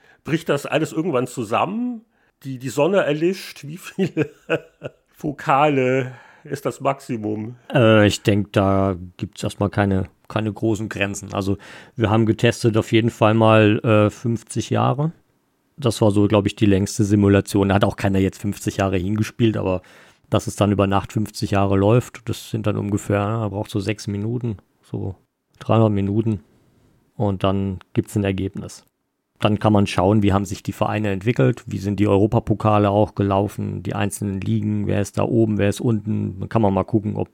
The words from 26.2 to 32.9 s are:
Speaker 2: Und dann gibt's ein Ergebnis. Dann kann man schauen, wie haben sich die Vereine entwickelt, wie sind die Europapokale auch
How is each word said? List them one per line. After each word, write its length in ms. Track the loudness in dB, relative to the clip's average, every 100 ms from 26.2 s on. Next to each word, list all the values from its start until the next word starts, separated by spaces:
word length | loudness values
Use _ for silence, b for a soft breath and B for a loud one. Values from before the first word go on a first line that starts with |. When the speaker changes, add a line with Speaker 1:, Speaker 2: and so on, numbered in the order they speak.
| 0 -2 -6 _ _ _ _ _ _
Speaker 2:
Und 300 | -4 -2 0
dann 360 | 0 0 -2 -4 -6
gibt's 240 | -4 -2 -2
ein 80 |
Ergebnis. 600 | -2 -2 -4 -8 -14 -16 _ _ _ _ _ -2
Dann 200 | 0 2
kann 160 | 4
man 120 | 4 4
schauen, 360 | 2 4 4
wie 100 | 4
haben 140 | 2 0
sich 160 | -8
die 100 | -8
Vereine 380 | -4 -2 -2 -2
entwickelt, 520 | -2 -2 2 2 0 -6
wie 100 | -6
sind 240 | -4 0
die 80 | 2
Europapokale 800 | 4 4 0 0 0 2 4
auch 260 | 4